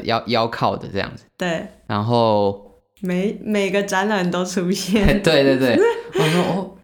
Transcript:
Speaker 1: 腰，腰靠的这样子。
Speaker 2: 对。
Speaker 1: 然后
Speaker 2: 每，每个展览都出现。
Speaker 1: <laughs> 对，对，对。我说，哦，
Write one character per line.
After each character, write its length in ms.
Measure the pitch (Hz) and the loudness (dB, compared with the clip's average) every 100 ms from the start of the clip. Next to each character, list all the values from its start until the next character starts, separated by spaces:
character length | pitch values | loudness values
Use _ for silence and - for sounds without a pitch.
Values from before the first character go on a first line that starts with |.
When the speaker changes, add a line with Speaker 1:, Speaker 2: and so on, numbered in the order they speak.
Speaker 1:
腰， 220 | - 113 - | -2 -2 0
腰 200 | 113 113 | -2 -2
靠 300 | - 113 98 | -2 -2 -2
的 100 | 123 | -6
这 100 | 98 | -8
样 160 | 104 - | -8 -10
子。 100 | _ - | _ -6
Speaker 2:
对。 300 | 180 165 202 - - | -4 -4 -8 -14 -6
Speaker 1:
然 160 | 104 | -2
后 760 | 110 120 113 104 101 98 - _ _ - | 0 2 4 4 2 -2 -12 _ _ -10
Speaker 2:
每， 400 | 180 180 208 - | -4 -2 -2 -4
每 300 | 214 202 196 | -4 -2 0
个 100 | 196 | -2
展 280 | 196 190 202 | -2 -2 0
览 200 | 202 180 | 0 0
都 140 | 175 | -2
出 260 | 185 202 175 | -2 -2 -2
现。 360 | 196 - 214 151 | -2 0 2 4
Speaker 1:
<laughs> 120 | 202 | 4
对， 180 | 170 147 | 4 4
对， 160 | 139 131 | 4 4
对。 220 | 131 294 466 - - | 4 4 2 0 -4
我 60 | 370 156 | 0 2
说， 140 | 175 | 2
哦， 320 | - 185 185 - | 0 -2 -6 -12